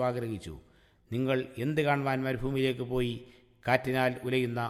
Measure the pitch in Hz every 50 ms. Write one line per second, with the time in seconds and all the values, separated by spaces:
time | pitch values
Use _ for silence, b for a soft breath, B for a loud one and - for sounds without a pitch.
0 | 127 127 123 123 117 113 110 92 - 85 78 78 b b b b b b b b
1 | b _ 113 123 131 131 131 127 127 - - 113 120 147 156 156 147 143 143 139
2 | 135 135 131 131 131 131 131 113 120 131 139 135 131 131 123 123 127 120 123 127
3 | 123 120 117 117 B B B B B B _ _ - 120 127 127 127 127 131 131
4 | 131 127 123 - - 127 127 131 123 120 120 120 120